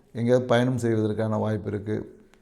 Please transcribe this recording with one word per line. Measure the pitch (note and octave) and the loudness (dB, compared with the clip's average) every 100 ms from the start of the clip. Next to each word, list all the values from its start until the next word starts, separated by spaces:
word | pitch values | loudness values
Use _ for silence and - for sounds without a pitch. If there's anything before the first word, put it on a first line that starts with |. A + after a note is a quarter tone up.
| _ | _
எங்கேயாவது | A#2 A#2 B2+ B2 | -4 2 2 4
பயணம் | A#2+ B2+ B2 | 2 2 0
செய்வதற்கான | A#2 A2 G#2+ G#2 A2 G#2+ | 0 0 0 0 -2 -2
வாய்ப்பு | G#2+ G#2+ G2+ | -2 -2 -4
இருக்கு. | G2+ G#2 G#2+ - - - _ | -6 -4 -6 -8 -16 -20 _